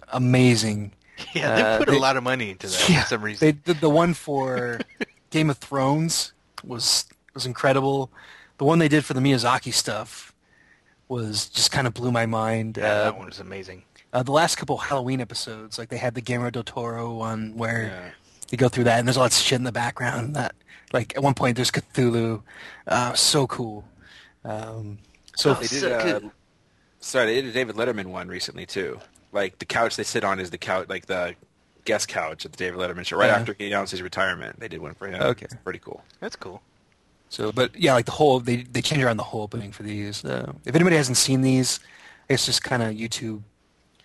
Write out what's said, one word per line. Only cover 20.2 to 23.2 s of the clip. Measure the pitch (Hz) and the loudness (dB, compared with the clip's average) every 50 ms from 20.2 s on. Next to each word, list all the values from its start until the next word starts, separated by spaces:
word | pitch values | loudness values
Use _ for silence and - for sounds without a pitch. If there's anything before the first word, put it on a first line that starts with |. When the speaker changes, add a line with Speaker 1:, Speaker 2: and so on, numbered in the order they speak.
| 117 139 147 | -4 -6 -4
Speaker 1:
That, | 143 120 - - _ _ _ - - - - | -4 -6 -6 -6 _ _ _ -20 -20 -14 -4
like, | - 127 117 - - | -4 -4 -2 -2 -4
at | 135 135 | 0 2
one | 139 131 | 2 2
point | - 139 127 120 | 4 2 0 2
there's | 120 127 - | 2 0 0
Cthulhu. | - - - _ - - 127 120 117 117 113 113 113 107 - - - - - - - - - - | 0 -2 -4 _ -2 2 2 2 4 2 0 0 -2 -4 -8 -14 -20 -20 -18 -18 -20 -14 -6 -2
Uh, | - 123 123 123 - | 0 0 0 0 0
so | - | 2